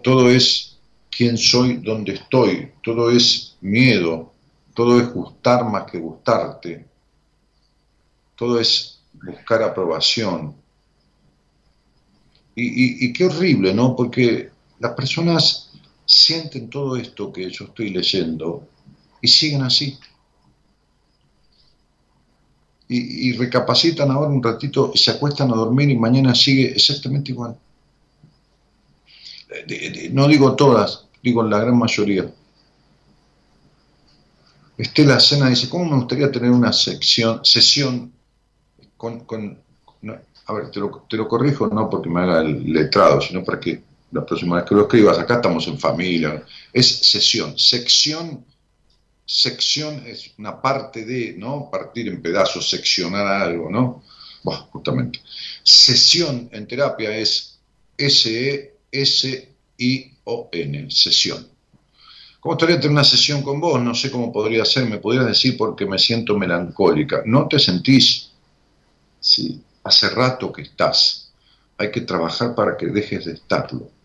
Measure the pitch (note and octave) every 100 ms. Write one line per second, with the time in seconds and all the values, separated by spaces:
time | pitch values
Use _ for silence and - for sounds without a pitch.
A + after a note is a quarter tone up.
0 | B2+ C3 B2 B2+ - - - - _ _
1 | _ - A#2+ A#2 - B2 B2 - G#2 A2
2 | G2 F#2+ - C3 G#2+ F2 - _ A2+ A#2
3 | A#2 A#2+ A#2+ - - _ F#2+ A2 C3 G2+
4 | E2+ D#2+ - _ _ _ _ - A#2+ A#2+
5 | A#2+ F2+ - - B2 B2 A#2 G2 - F2
6 | E2 - - G#2+ D2+ - F2 D#2+ - _
7 | _ _ _ _ _ _ _ _ _ _
8 | _ _ _ - A#2+ A#2 A2+ - - -
9 | _ _ F#2 E2 - A2+ G2+ - F2 D#2+
10 | - A#2+ G#2 E2 D2+ - _ _ _ _
11 | _ _ _ _ _ _ _ _ _ _
12 | _ _ _ _ _ - A#2+ B2 B2+ -
13 | B2 C#3 F3+ D3+ F#3 G#2+ F#2+ G#2 B2 A#2+
14 | A#2+ B2+ A#2+ F2+ - _ _ _ A#2 A#2+
15 | B2+ E3+ E3+ E3 - - - - _ _
16 | - - - E3 D#3 C3 A#2 C#3 C#3 B2+
17 | - - G2+ F#2 F#2 - G2 - G#2+ F#2
18 | F2 F#2+ E2 D#2+ E2 E2+ - _ _ _
19 | _ _ A#2+ - D#3 C#3 C3 - C#3+ -
20 | - _ _ _ _ _ _ _ _ _
21 | _ _ _ _ _ _ _ _ _ _
22 | _ _ _ _ _ _ _ _ - B2
23 | A#2+ B2+ B2+ A2 B2 B2+ A#2+ B2 E3 D#3
24 | C#3+ C3+ D3+ C3+ A#2+ A2+ C#3+ C#3 A#2 -
25 | - - C#3+ C#3+ C3 A2 A2+ C3 C#3+ A#2+
26 | A2+ C3 C3 A#2+ C#3 C3+ B2+ - - C#3+
27 | B2+ C#3+ C#3 A#2+ A#2 A#2 _ _ _ _
28 | _ _ - _ _ _ _ _ _ _
29 | _ - - - - - - - - -
30 | - C3+ C#3+ D3+ C3+ - C#3 A2 G2+ -
31 | _ _ B2 A#2 G#2+ G#2+ A#2 B2 A2 -
32 | G2+ F#2+ E2 - _ _ _ _ _ _
33 | _ _ _ _ _ _ _ _ _ _
34 | _ _ _ _ _ _ _ - - -
35 | C#3+ A#2+ - C#3+ B2+ B2 B2+ E3+ E3+ C3+
36 | A#2+ B2+ C#3 A#2+ A#2+ B2 A2 - - -
37 | - - A2+ A2+ - B2 - D3 C3 B2
38 | A#2+ _ _ _ _ _ _ _ _ _
39 | A2+ A#2+ - A2 G#2 F2+ _ _ _ _
40 | A2 A2 _ _ - G#2+ - G2+ G2+ -
41 | - A2 A2 A#2 C#3 C#3+ G#2+ G#2+ G#2 F2+
42 | E2+ F2 F2+ E2 D#2+ C#2 C#2+ D#2 D2+ G2+
43 | D#2+ C#2 - F2+ - - F2 D#2+ _ _
44 | _ D#2+ - E2 F2 F2 - G#2 G#2 A#2
45 | G2+ E2 E2 A#2+ G#2 E2 E2+ C#2+ D#2+ D2+
46 | F#2 E2+ D2+ D2+ - - - B2+ B2 -
47 | - G2+ - A2+ D2 - - B2 A#2+ -
48 | D3+ D#3 E3+ C3+ _ _ _ _ _ _
49 | _ _ - - B2 A#2+ - D3 D3+ C#3+
50 | A#2+ - - - G#2 - C3 C#3 - A#2
51 | A2 B2+ G#2+ E2+ A#2 C#3+ - F#2+ - A#2+
52 | G#2 F2 E2 G2 F#2 F2+ - - - -
53 | F2 G2+ G2+ G2 F2 E2+ D#2 G#2+ B2 -
54 | _ - - - - - - - - -
55 | - - - - - - - - - A#2
56 | - F3 D#3 B2 A#2+ A2 G2+ B2 - -
57 | G#2+ A2 G#2 - - _ _ _ _ -
58 | C#3 - A2+ A#2 C3+ C#3+ - _ _ C3+
59 | C3+ - C3 B2 - _ _ - B2 C3
60 | - _ - A#2 - E2+ D2 C#2+ C#2+ -
61 | F2 - F2+ - - _ _ _ _ _
62 | - - - _ D#3+ D#3+ E3 E3+ D#3 D3
63 | C#3 - - C#3+ C#3 C#3+ E3+ B2+ A#2+ A#2
64 | C3+ B2 A#2 G#2 A2 A2+ G#2+ C3+ A#2+ G#2
65 | G#2+ B2+ A#2 G2+ B2+ - A2 - G2 F#2+
66 | - A#2 A2+ G2+ F2+ F2 F2 - F2+ D2+
67 | D2 D#2 A2 C3 - C#3+ - F2+ - C3+
68 | - - - _ _ _ _ _ _ _
69 | _ _ - - - - _ _ - -
70 | G2+ - B2+ B2+ F2+ - C#2+ - - -
71 | - - - _ _ _ _ - G#2 A#2+
72 | - F2+ E2 - A#2+ A2+ G2+ - E2+ G2
73 | - F#2+ F2 D#2 - G2 - B1+ - _